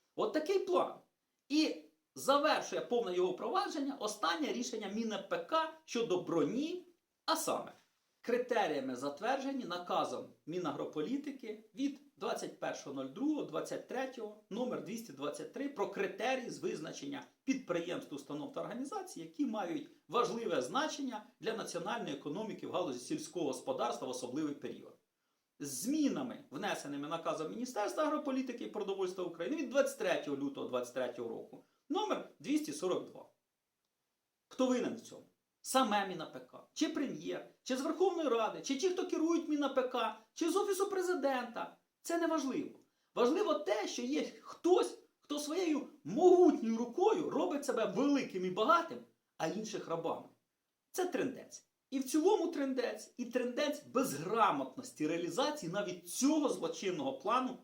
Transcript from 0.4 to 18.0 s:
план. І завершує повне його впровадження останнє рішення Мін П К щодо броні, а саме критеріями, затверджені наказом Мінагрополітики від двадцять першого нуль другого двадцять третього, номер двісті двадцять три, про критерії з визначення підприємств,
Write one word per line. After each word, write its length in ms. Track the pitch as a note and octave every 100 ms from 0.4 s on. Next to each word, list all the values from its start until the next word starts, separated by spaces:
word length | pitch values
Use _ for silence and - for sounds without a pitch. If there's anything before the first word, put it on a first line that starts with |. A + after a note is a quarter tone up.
| D4+ G4
план. 360 | - F4+ - - _ _ _ _ _
І 340 | D4+ C#4+ - - _ _
завершує 680 | C3 E3+ C#4+ D4 C4 - E3+
повне 320 | - A#3+ F#3
його 180 | F3+ F#3
впровадження 640 | - A3+ F4+ G4+ D#4 C#4 -
останнє 520 | G#3+ - D#4 E4 B3+
рішення 360 | G#3+ B3 G#3+ G3
Мін 260 | G#3+ A3+ G3 -
П 80 | E3+
К 400 | - D#4+ D#4+ -
щодо 380 | - A#3 - F3+
броні, 640 | - E3 C#3+ A3+ D#4+ F4+ - _ _ _ -
а 100 | D#4
саме 360 | - A2+ - - _ _ _ _
критеріями, 760 | - A#3+ B3 A3+ F3+ C#3+ C3 B2
затверджені 680 | C#3+ C#3+ A3 C4+ C4 C4
наказом 600 | F3+ F3 - F3+ D3 B2 - - -
Мінагрополітики 1160 | F3+ D#3+ - - D#3 E3 C#4 C#4 - A3 G#3+ -
від 260 | G#3 C#4 - - _
двадцять 440 | A#3 - F3 -
першого 420 | D3+ C3+ - C3+
нуль 100 | C3+
другого 320 | G3+ D4 D4
двадцять 440 | D#3 D#3 - D#3 -
третього, 480 | A#3+ C4 - G#3+ - _
номер 340 | G#3+ B3 E3
двісті 280 | E3 A3+ -
двадцять 400 | C3 C#3+ - D#3
три, 160 | A#3 C#4
про 220 | - G3
критерії 600 | - F#3 - A#3 C4 A3
з 80 | C#3+
визначення 680 | F3+ E3 D#3+ - C#3+ C#3 - _
підприємств, 680 | - - - E3+ E3+ C#3+